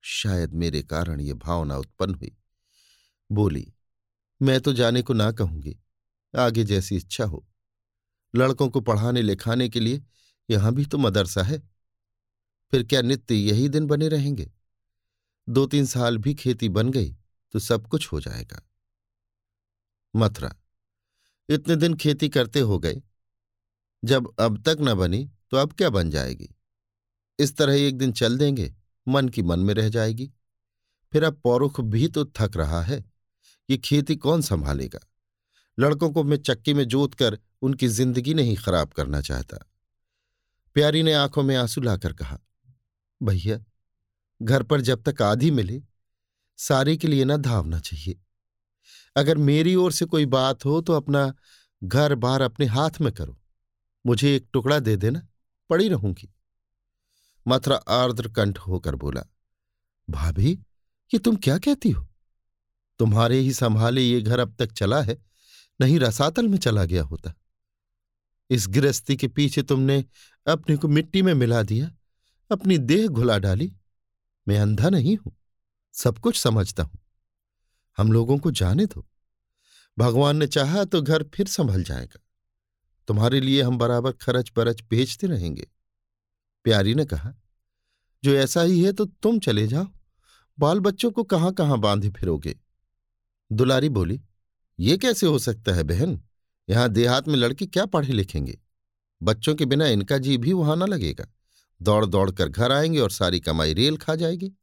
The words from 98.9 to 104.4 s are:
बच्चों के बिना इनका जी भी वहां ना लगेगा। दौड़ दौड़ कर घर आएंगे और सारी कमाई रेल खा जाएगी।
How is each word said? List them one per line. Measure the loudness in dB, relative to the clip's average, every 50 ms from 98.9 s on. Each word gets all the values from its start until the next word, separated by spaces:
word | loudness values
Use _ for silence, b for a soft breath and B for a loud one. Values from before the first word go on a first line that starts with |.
| _ _ _ _ _ _ -2
बच्चों | -2 -2 0 0 -4 -2
के | 0 0
बिना | 0 0 0 2
इनका | 2 2 0 0 -2 -2 -2
जी | 0 0 -2 0
भी | 0 0 0
वहां | 0 2 0 0
ना | 0 0
लगेगा। | -2 -2 -2 -4 -4 -6 -6 -12 -16 _ _ _ _ _ _ _ _ _ _ 0
दौड़ | 2 2 2 2
दौड़ | 2 2 0 0 0
कर | 0 -2 -4 -4
घर | 0 -2 0 2 2
आएंगे | 2 0 0 2 0
और | 0 0
सारी | 0 -2 -2 0 0 -2
कमाई | -2 -2 -2 0 0 0 0
रेल | 2 0 0 0
खा | -2 -4 -4 -4
जाएगी। | -2 -2 -4 -4 -4